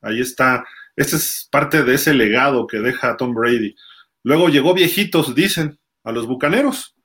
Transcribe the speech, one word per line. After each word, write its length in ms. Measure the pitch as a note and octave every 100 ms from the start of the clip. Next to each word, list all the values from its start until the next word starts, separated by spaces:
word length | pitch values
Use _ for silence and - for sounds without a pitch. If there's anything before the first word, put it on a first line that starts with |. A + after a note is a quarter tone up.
Ahí 200 | G#2+ A2+
está, 440 | B2+ - B2+ B2 - - - -
esta 220 | D3 D#3
es 300 | - - -
parte 320 | - C#3+ D#3+
de 120 | B2 B2+
ese 180 | D#3
legado 540 | C#3 G#2+ A#2 C#3 B2+ A2
que 120 | A2
deja 380 | A#2 B2 B2 A2+
Tom 160 | B2+
Brady. 420 | A2+ A#2 A#2+ G#2+ - - - _ _
Luego 260 | A#2 D#3 F3
llegó 240 | C#3+ D3
viejitos, 640 | F#3 F3 F#3+ G#3 E3 C3+ B2
dicen, 420 | G3 F3 D3+ - _ _
a 80 | A2
los 140 | A#2 A#2
Bucaneros, 720 | B2+ D3 G#3 C#4+ - - _